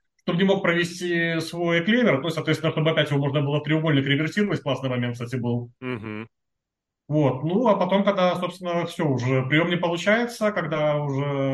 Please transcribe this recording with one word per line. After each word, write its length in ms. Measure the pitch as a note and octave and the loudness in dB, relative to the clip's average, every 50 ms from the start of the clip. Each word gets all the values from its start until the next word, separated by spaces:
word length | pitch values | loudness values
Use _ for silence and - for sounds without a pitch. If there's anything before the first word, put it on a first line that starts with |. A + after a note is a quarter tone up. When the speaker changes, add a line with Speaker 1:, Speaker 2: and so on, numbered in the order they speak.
| _ _ _ _ | _ _ _ _
Speaker 1:
чтобы 160 | - F#3 F3+ F3 | -6 -4 0 2
не 60 | G3 | 4
мог 180 | F#3+ G3 F#3 | 2 2 2
провести 760 | F3+ F3 E3+ E3+ E3+ E3+ - - F3+ F3 E3+ E3+ E3+ E3 E3 D#3+ | 2 2 2 2 0 -2 -4 -6 -4 -2 0 0 0 0 0 -2
свой 440 | D#3+ - E3+ E3+ F3 E3+ E3+ E3+ E3+ | -4 -6 -4 -2 0 2 2 2 2
клевер, 380 | G#3+ A3+ B3 A#3+ F#3 C#3 C3 | 2 2 4 4 4 2 2
ну, 80 | D3 E3 | 0 -4
соответственно, 420 | - D3+ B2+ D#3+ D3 - - D#3 | -4 -4 0 0 0 0 0 -2
чтобы 180 | - D#3 D#3 D#3+ | 0 2 2 2
опять 200 | D#3 D#3 D3 - | 2 2 2 2
его 100 | D3 C#3+ | 0 0
можно 220 | C#3+ C#3 B2+ D3+ | 0 0 0 0
было 180 | C#3 C#3+ D3 D3 | 0 0 0 -2
в 20 | |
треугольник 440 | D3 D3 D#3 D#3+ D#3 E3 C#3+ C#3 C3+ | 0 0 0 2 2 4 2 2 4
реверсировать, 560 | C#3+ C#3+ C#3+ D#3 D3+ - G#3 G#3 G3 D#3+ C3+ | 2 2 2 2 0 0 0 0 0 0 -2
классный 260 | - - - - - C3 | -2 -2 -4 -2 -2 -2
момент, 260 | B2 B2 A#2+ A#2+ A#2+ | -2 -2 -2 -4 -4
кстати, 220 | B2 A#2+ A#2+ C3 | -6 -8 -6 -6
был. 340 | A#2+ A2+ A#2+ A#2+ A#2+ A#2+ A#2+ _ - | -4 -2 -2 -2 -2 -4 -8 _ -12
Speaker 2:
Мгм. 460 | C3 B2+ B2+ G#2+ A2 A2 G#2+ A2 A2+ - _ _ _ _ _ _ _ _ _ _ _ _ _ _ _ - | -8 -8 -8 -6 -8 -10 -10 -10 -12 -14 _ _ _ _ _ _ _ _ _ _ _ _ _ _ _ -2
Speaker 1:
Вот, 360 | C#3+ D#3 C#3+ B2+ B2 - C#3+ | 0 2 2 2 0 0 -4
ну, 240 | D#3+ F#3 A3 B3+ A3 | -2 0 2 4 4
а 80 | G3 | 4
потом, 260 | F#3 F3+ F3+ F#3+ G3+ | 2 2 2 2 2
когда, 320 | G3+ G3+ G3 F#3+ F3+ F3+ E3+ | 2 2 2 2 2 2 2
собственно, 500 | F3+ F3+ F3+ F3+ - F#3 F3 E3+ F3 D#3+ | 0 -4 -6 -8 -8 -8 -4 -2 -2 -4
всё, 200 | - - - E3 C#3+ | -4 -4 -4 -2 -2
уже 360 | C3 A#2 A#2 C3 C3+ C3 B2 | 0 -2 0 0 0 0 0
приём 240 | C3 D3+ D#3 E3+ F3+ | 2 2 2 2 2
не 60 | F3 | 0
получается, 720 | E3+ F3+ E3+ E3+ E3+ - G#3 G#3+ A#3 A#3+ A#3 - - G#3+ G#3 | 0 0 -2 -2 0 2 2 2 2 2 -2 -4 -2 -2 -2
когда 460 | G3+ F3+ E3 D3 D#3 D3+ D3+ D3+ D3 | -2 -2 -4 -2 -2 0 0 0 0
уже 280 | D3 D3 C#3+ C3+ C3+ C#3+ C#3+ C#3+ C3+ C#3 C3+ | 0 -2 -2 -2 -2 -2 -2 -2 -2 0 0